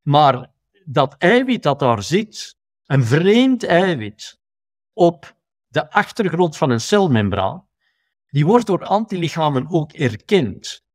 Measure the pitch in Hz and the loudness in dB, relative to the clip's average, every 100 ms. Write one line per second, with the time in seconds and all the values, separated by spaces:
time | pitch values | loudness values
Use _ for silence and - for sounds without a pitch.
0 | - 147 147 123 - _ _ _ - 143 | 2 4 4 2 -8 _ _ _ -4 -2
1 | 135 _ 175 240 262 214 151 139 131 113 | -2 _ 2 2 0 -2 -2 0 0 0
2 | 95 185 220 - - _ _ _ _ 135 | 0 -2 -2 -14 -18 _ _ _ _ 0
3 | 113 147 185 226 262 247 - 170 190 147 | 2 2 4 4 2 0 0 0 2 -2
4 | 104 - - _ _ _ _ _ _ - | -8 -14 -20 _ _ _ _ _ _ 0
5 | 175 165 - _ _ _ _ 151 147 202 | 0 0 -20 _ _ _ _ -8 -2 -4
6 | - - 185 160 175 - 147 117 - 208 | -4 -4 -4 0 -2 0 -2 -2 0 0
7 | 190 117 101 92 95 170 _ _ _ _ | 2 2 0 -2 -4 -6 _ _ _ _
8 | _ _ _ 143 147 240 220 190 - 202 | _ _ _ -2 2 2 2 -4 0 -2
9 | 226 185 170 170 156 131 151 175 147 - | -2 -6 -6 -2 -2 -2 -2 -4 -4 -4
10 | 131 104 - 196 117 - - - _ | -4 -4 0 0 0 -6 -16 -18 _